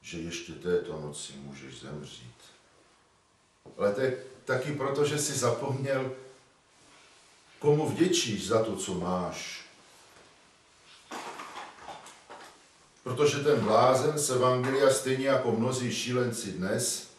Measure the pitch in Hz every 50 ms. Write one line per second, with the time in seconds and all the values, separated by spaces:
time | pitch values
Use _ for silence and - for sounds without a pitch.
0 | _ - 87 82 82 85 85 - - - 80 76 85 90 87 87 82 - 80 78
1 | 76 73 71 73 - - 71 69 69 69 69 67 67 67 65 60 64 67 73 76
2 | 71 67 - - 62 62 - _ - - - _ _ _ _ _ _ _ _ _
3 | _ _ _ _ _ _ _ _ _ _ _ _ _ - - - 98 101 101 131
4 | 131 131 127 - - - - - - - 131 127 127 147 143 - 135 135 139 143
5 | 147 147 151 147 - - 139 127 131 117 - - 139 143 127 - 139 139 135 135
6 | 131 131 - - - - - - _ _ _ _ _ _ _ _ _ - - -
7 | - - - - - _ _ _ _ _ - - - 147 147 151 156 - - -
8 | 165 185 - - - 120 104 92 - - 113 110 110 107 98 90 - - 92 85
9 | 87 90 92 90 - 69 - - - - - - - - - - - - - -
10 | - - - - - - - _ _ _ _ _ _ _ _ _ _ - - -
11 | - - - - - - - - - - - - - - - - - - - -
12 | - - - - - _ - - - - - - - _ _ _ _ _ _ _
13 | _ 127 123 120 147 - - - - 147 139 - 104 104 107 - 120 - - -
14 | - 156 147 147 139 131 127 127 127 127 127 127 123 131 135 135 143 135 131 -
15 | - 131 131 131 135 135 131 127 117 120 110 107 113 127 - 123 123 120 - -
16 | - 120 123 127 123 123 110 - - 98 90 87 92 98 113 123 120 - - -
17 | - - -